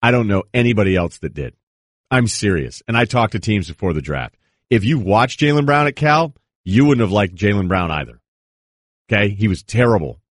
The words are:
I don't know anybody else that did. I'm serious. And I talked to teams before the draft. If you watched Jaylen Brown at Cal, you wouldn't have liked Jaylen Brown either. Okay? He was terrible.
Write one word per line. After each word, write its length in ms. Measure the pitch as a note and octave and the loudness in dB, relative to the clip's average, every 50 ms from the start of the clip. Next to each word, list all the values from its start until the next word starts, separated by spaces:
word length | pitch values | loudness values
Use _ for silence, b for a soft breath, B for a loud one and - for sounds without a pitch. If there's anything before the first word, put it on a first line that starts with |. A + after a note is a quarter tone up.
I 100 | - A#2 | 2 2
don't 160 | B2 B2 A#2 G#2 | 2 2 2 2
know 160 | G2+ F#2+ - _ _ | 0 0 -2 _ _
anybody 420 | B2 A#2+ A#2+ A#2+ G#2 G#2 F#2+ F#2 | 0 0 2 2 2 2 2 2
else 220 | F2+ F2 E2+ - - | 0 0 -2 -6 -8
that 140 | - D2+ - | -12 -12 -10
did. 220 | - C#2 A#1+ - _ _ _ _ _ _ _ _ _ _ _ | -8 -10 -10 -12 _ _ _ _ _ _ _ _ _ _ _
I'm 160 | B2+ B2+ A#2+ G#2+ | 0 0 0 0
serious. 540 | - - - G#2 F#2 E2 C2+ A#1+ - - _ - | -2 -2 -2 -2 0 0 -4 -6 -10 -16 _ -4
And 80 | A#2 A#2 | -2 0
I 80 | A#2+ | 0
talked 280 | A2 - B2 A#2 A2 - | 0 0 -2 -2 -2 -2
to 60 | G#2 | -6
teams 280 | - - G#2+ G2+ F2 D2+ | -4 -2 -2 -2 -2 -6
before 260 | E2 _ - F#2 E2+ | -10 _ -4 -4 -4
the 80 | D2+ | -4
draft. 340 | C2+ C#2 D2+ C2+ B1 A#1 _ _ _ _ _ _ _ _ | -4 -6 -8 -8 -8 -10 _ _ _ _ _ _ _ _
If 140 | B2+ A2+ F#2+ | 0 0 2
you 120 | A2 D#3 D3 | 0 -2 -2
watched 400 | G#2 F2+ G2+ A2 A#2+ B2+ - - | 0 2 2 2 2 0 0 -2
Jaylen 260 | D3 D3 D3 D3 D3 | 0 0 2 2 0
Brown 220 | C#3 C#3+ D3 D3 D3 | 2 2 2 0 0
at 80 | C#3 | -2
Cal, 380 | - D3 D3+ D3 D#3 E3 D#3+ C#3+ _ _ _ _ _ _ | -2 0 2 2 2 0 -2 -6 _ _ _ _ _ _
you 220 | F#2 F#2+ A2+ C#3 | 0 2 4 4
wouldn't 160 | D3 C#3+ A#2+ | 4 4 2
have 100 | A2+ F#2+ | 2 0
liked 240 | F#2+ G#2 G#2 F#2 F2+ | 2 0 0 0 -2
Jaylen 320 | F2 G2+ G2+ G#2 G2+ F#2+ F2+ | -2 0 0 0 0 0 0
Brown 240 | F#2+ F#2 F2+ E2 | 0 -2 -2 -2
either. 280 | D#2 D2+ C#2 A#1+ A#1 A#1 _ _ _ _ _ _ _ _ _ _ _ _ _ _ _ _ _ _ | -4 -6 -8 -10 -14 _ _ _ _ _ _ _ _ _ _ _ _ _ _ _ _ _ _ _
Okay? 180 | A2+ G#2 G#2 G#2 | 0 0 0 0
He 180 | G2+ G2 G#2+ G#2+ | 0 0 0 0
was 160 | F#2 - - | 0 -2 -6
terrible. 560 | _ - A2 B2 A#2 A#2 G2+ D#2+ C2 A#1 - _ _ | _ -2 0 2 2 2 0 0 -4 -10 -14 _ _